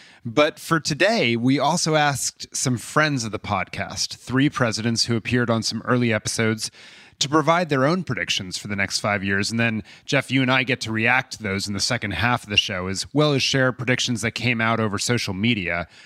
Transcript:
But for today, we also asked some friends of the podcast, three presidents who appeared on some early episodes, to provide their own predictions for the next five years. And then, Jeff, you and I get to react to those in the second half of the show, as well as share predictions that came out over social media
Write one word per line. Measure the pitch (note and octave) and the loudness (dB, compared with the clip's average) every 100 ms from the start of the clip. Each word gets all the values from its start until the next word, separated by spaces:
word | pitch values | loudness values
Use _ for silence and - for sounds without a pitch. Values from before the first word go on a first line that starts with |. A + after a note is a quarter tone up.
| - - | -20 -16
But | A#2+ A2+ D3+ - | -2 2 2 2
for | - E3 | 0 0
today, | - D3 F#3+ A#3 B2+ | 0 2 4 4 2
we | A#2 B2 C#3 | 4 4 4
also | C#3 E3+ E3+ D#3 | 2 2 2 4
asked | D3 C3+ - - - | 2 0 -4 -8 -10
some | - - A#2+ | -4 -2 -2
friends | - - D3+ C#3 | 0 2 2 0
of | A2+ | -4
the | G#2 | -6
podcast, | - G2+ F2 - F#2+ G2+ - | -2 -2 -2 -6 -8 -6 -6
three | - - B2+ C#3+ | -8 -2 2 2
presidents | - A#2+ G#2+ A2+ A2+ - | 2 0 0 -2 -2 -2
who | A#2 | -2
appeared | G#2+ B2 A#2+ | 0 0 2
on | A2+ | 0
some | G#2 A2+ | -2 -4
early | - B2 A#2+ | 0 2 2
episodes, | G#2+ - - A2+ A2 - - - - - - | 0 -2 0 0 0 -6 -12 -20 -20 -18 -6
to | C3+ | 0
provide | D#3 D3 E3 F3+ | 2 4 2 2
their | C#3 | 2
own | C3+ F3+ | 2 2
predictions | E3+ G#2 F2 - F#2+ - | -2 -4 -4 -4 -6 -8
for | G2+ | -6
the | G2+ | -4
next | G2 - | -2 -2
five | A2 G2+ | 0 0
years. | G2 G2 G2+ | 2 0 0
And | A2+ | 0
then, | A#2 A2 - - - | 0 0 -6 -14 -2
Jeff, | C#3 - | -2 0
you | C3 | 0
and | B2+ | 2
I | C3 | 2
get | B2+ B2+ | 2 -2
to | A2 | -2
react | A2 A#2 B2+ - | 0 2 2 0
to | - | -6
those | G#2+ G2 G2 | -4 -2 -2
in | |
the | G2+ | -2
second | - A#2+ G#2+ | -2 -2 -4
half | F2+ A#2 A#2+ | 0 2 0
of | - | -2
the | G2+ | -6
show, | - F#2+ F#2 | -4 -4 -4
as | F#2+ - | -6 -2
well | C#3 D3+ | 0 2
as | C#3 | 2
share | - C#3 C3 | 0 2 0
predictions | - A#2+ B2+ - A#2 | 0 -2 0 0 -2
that | A2+ | -4
came | - A#2 A#2 | -2 -2 0
out | A2+ A2+ | 2 0
over | A2 G2+ | 0 -2
social | - A#2+ - | -2 -2 -2
media | F#2+ A2 A2+ F2 E2+ F2 - | -2 0 0 -2 -4 -6 -12